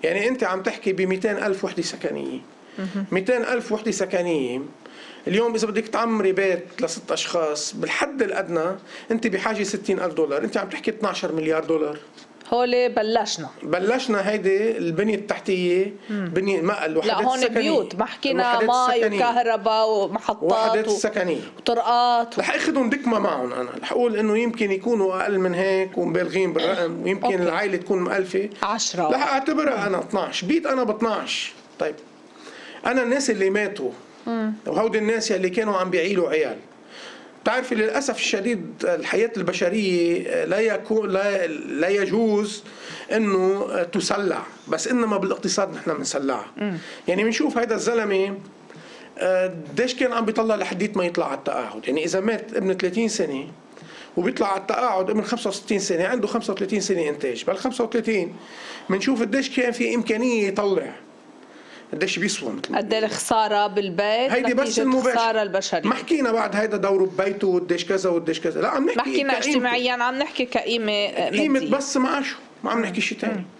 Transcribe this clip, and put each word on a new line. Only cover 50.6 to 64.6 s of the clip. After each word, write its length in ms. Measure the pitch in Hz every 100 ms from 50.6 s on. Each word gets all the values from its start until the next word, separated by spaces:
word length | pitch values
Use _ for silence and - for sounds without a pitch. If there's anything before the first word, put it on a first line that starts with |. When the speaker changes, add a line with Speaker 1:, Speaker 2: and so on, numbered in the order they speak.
| 180 180 208 202
Speaker 1:
ما 80 | 180
يطلع 220 | 170 143
على 100 | 139
التقاعد. 500 | - 135 110 104 123
يعني 180 | 143 165
إذا 140 | 190
مات 340 | 202 220 - -
ابن 180 | 190
ثلاثين 340 | 185 185 180 226
سنة 400 | 208 160 135 160 165 - - - - - -
وبيطلع 340 | 180 262 202
على 100 | -
التقاعد 480 | 190 - 247 190 190
ابن 120 | 214
خمسة 280 | 214 233 208
وستين 300 | 190 - 202
سنة، 260 | 196 170 185
عنده 220 | 247 202
خمسة 260 | 240 -
وثلاثين 280 | 190 196 208
سنة 280 | 180 185 151
إنتاج، 360 | 147 139 117 -
بالخمسة 380 | 190 262 -
وثلاثين 520 | 226 233 226 214 170 - - - - - -
بنشوف 320 | 190 269 247
قديش 340 | 226 269 269 -
كان 160 | 240
في 240 | 233 233 233
إمكانية 520 | 226 214 254 233 202
يطلع، 460 | 196 208 180 131 - - - - - - - - - -
قديش 260 | 156 156 -
بيسوى 300 | 208 - 127
مثل 220 | - -
ما 60 | -
Speaker 2:
قد 60 |
إيه 60 | 208
Speaker 1:
بيقولوا. 200 | 220 214
Speaker 2:
الخسارة 580 | 214 - 226 214 208 208
بالبيت 640 | 196 196 175 208 220 262
Speaker 1:
هيدي 220 | 240 254
بس 140 | 247